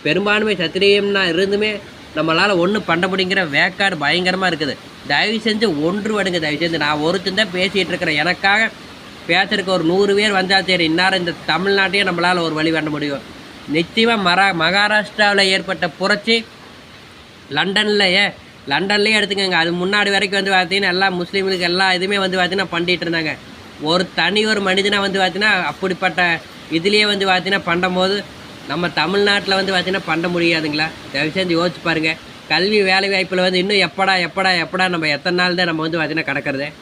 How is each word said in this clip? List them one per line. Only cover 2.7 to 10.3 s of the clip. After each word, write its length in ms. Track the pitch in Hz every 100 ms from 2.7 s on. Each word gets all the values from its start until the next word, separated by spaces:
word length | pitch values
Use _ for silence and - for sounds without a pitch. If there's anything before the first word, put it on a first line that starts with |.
| 214 -
பண்ண 160 | 165 185
முடியுங்கிற 340 | 190 185 196 175
வேக்காடு 460 | 143 180 185 196 170
பயங்கரமா 500 | 143 170 180 185 185
இருக்குது. 260 | 160 147 117 - - -
தயவு 320 | 143 190 220
செஞ்சு 280 | 220 214 220 147
ஒன்றுபடுங்க, 560 | 160 202 208 214 190 175
தயவு 220 | 156 147
செஞ்சு. 160 | 170 160
நான் 240 | 147 151
ஒருத்தன் 380 | 151 185 185 190
தான் 140 | 214
பேசிட்டு 380 | 180 190 190 170
இருக்கிறேன், 300 | 170 170 151
எனக்காக 400 | 160 180 196 208 220 - - - - -
பேசுறதுக்கு 500 | - 175 190 208 180
ஒரு 100 | 185
நூறு 280 | 160 185 202 196
பேர் 220 | 214